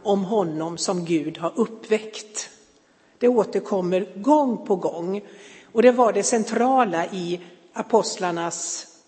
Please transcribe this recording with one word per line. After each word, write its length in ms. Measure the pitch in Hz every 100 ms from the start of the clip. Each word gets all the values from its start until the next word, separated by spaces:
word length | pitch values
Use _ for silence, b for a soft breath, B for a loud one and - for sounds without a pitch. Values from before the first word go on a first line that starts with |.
om 220 | - 202 180
honom 520 | 214 175 156 160 170
som 280 | - 180 165
Gud 320 | 165 147 160
har 160 | 165 -
uppväckt. 920 | 214 - - 214 - - - - - - _ b b b b b
Det 100 | 240
återkommer 800 | 247 190 202 - 196 180 185 196 196
gång 500 | 202 302 277 214 -
på 100 | 190
gång. 460 | 165 147 170 196 202 B B B B
Och 100 | 233
det 100 | 247
var 220 | 247 233
det 100 | 202
centrala 840 | 202 240 214 226 247 262 226 170 175
i 360 | 190 175 175 B B B
apostlarnas 1120 | - - 220 190 - 185 170 170 - - - - -